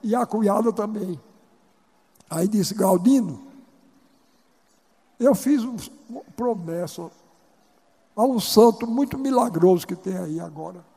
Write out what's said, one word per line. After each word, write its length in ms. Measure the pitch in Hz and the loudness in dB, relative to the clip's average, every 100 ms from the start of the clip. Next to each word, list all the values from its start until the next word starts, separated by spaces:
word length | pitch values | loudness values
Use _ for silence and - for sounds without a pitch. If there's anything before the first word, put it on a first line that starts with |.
e 100 | 220 | -2
a 120 | 233 240 | -2 -2
cunhada 460 | 214 208 202 226 | 0 2 2 0
também. 480 | 220 208 214 185 160 _ _ _ _ _ _ _ _ _ _ _ | -2 -6 -6 -8 -10 _ _ _ _ _ _ _ _ _ _ _
Aí 180 | 165 185 | -4 0
disse: 260 | 214 185 | 0 -2
"Galdino, 680 | 208 190 185 190 269 190 127 - - _ _ _ _ _ _ _ _ _ _ _ _ _ _ _ _ | 0 2 4 4 4 2 -8 -16 -20 _ _ _ _ _ _ _ _ _ _ _ _ _ _ _ _
eu 140 | 247 | 2
fiz 300 | 185 262 285 | 2 2 0
um, 120 | 233 226 - - - | 0 -8 -14 -20 -18
uma 120 | 247 - - | -18 -16 -6
promessa 720 | 247 214 165 170 170 - 165 _ _ _ _ _ _ _ _ _ _ - | -4 -4 -6 -8 -8 -10 -16 _ _ _ _ _ _ _ _ _ _ -2
a 80 | |
um 160 | 247 247 | 0 0
santo 460 | - - 233 - 233 | 2 6 6 6 -4
muito 320 | 233 285 269 | -2 -4 -4
milagroso 680 | 269 254 240 165 175 180 - | -2 0 0 2 4 4 0
que 80 | 175 | -10
tem 220 | 190 185 | -8 -8
aí 220 | 175 160 | -6 -8
agora 460 | 170 156 160 180 170 | -10 -14 -16 -16 -20